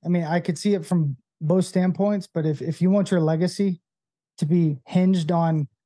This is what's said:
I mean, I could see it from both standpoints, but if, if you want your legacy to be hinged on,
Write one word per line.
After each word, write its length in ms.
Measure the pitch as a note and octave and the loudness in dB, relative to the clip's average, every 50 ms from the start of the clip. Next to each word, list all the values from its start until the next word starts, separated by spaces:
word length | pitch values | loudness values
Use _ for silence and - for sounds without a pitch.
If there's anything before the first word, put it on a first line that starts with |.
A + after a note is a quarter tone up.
| - | -4
I 60 | E3 | -2
mean, 140 | F3 F3 E3 | -2 -2 0
I 180 | D3+ E3+ F3 | 0 -2 -2
could 160 | E3+ - E3 - | -2 -4 -6 -4
see 160 | - G#3 G3+ | -2 -2 -2
it 120 | F#3 D#3+ | -2 -2
from 300 | - F#3 E3+ D#3 C#3+ C3 - _ _ _ - | -2 0 0 0 0 -4 -8 _ _ _ -8
both 240 | D#3 D3+ F3+ F#3+ F3+ | -2 0 2 2 0
standpoints, 640 | - - F#3 F#3 F#3 D#3+ D#3+ G3 G#3 G#3 G3 F3 - | 0 0 0 0 0 0 0 0 0 0 -2 -6 -6
but 180 | - E3+ D3+ | -6 -4 -2
if, 160 | D#3 D3 C3 | -2 -2 -4
if 200 | - E3 D#3 - | -4 -6 -4 0
you 80 | F3 F#3 | 0 2
want 220 | F#3+ G3+ F#3+ - | 2 2 2 2
your 100 | G3 F3 | 0 0
legacy 600 | D#3+ D#3 D#3+ D#3+ F3+ F3 F3+ - G3+ G3 F3+ - _ _ _ _ _ _ _ _ _ _ _ - | 2 2 0 0 0 -2 -2 -2 -2 -2 -2 -4 _ _ _ _ _ _ _ _ _ _ _ -4
to 60 | E3 | -2
be 320 | D3 F3 F3 E3+ D#3 D3 C3 _ | 2 2 2 2 2 0 -4 _
hinged 460 | - - F3+ F#3 F#3 F#3+ F3+ D#3+ D3+ | -2 0 2 4 4 2 2 0 0
on, 380 | F3 E3+ E3 E3 D#3+ D#3 D3 - _ _ _ | 0 2 2 2 2 0 -2 -4 _ _ _